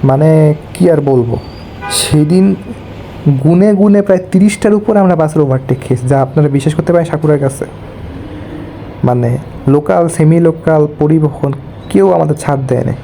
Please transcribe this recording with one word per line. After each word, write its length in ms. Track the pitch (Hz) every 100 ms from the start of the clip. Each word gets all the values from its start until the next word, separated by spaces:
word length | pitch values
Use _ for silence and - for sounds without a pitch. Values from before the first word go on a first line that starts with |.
মানে 500 | 135 135 156 156 151 151 -
কি 180 | - 180
আর 100 | 156
বলবো, 360 | 139 135 117 117 - - - - -
সেদিন 640 | - - 151 151 185 196 185 - - - - - - 156 135
গুনে 300 | 139 175 208
গুনে 280 | 202 202 202
প্রায় 200 | 202 185 185
তিরিশটার 420 | 190 208 208 220
উপরে 260 | 208 208 208
আমরা 160 | 190 170
বাসের 260 | 156 156
ওভারটেক 360 | 143 131 - 135
খেয়েছি, 260 | - 123 127
যা 140 | 139
আপনারা 280 | 135 156 147
বিশ্বাস 260 | 139 151 151
করতে 180 | 160
পারেন 140 | 175 160
সাকুরার 320 | 151 151 147
কাছে। 260 | 135 135 - - - - - - - - - - - - - -
মানে 340 | 127 123 120 127 - - -
লোকাল, 400 | 143 147 180 170
সেমি 320 | - 156 165
লোকাল, 480 | 170 165 - 156 147 147
পরিবহন 540 | 151 160 151 - 143 131 - - -
কেউ 220 | 196 196
আমাদের 240 | 175 151 151
ছাড় 240 | - 139 131
দেয় 160 | 123
না। 100 | 127 131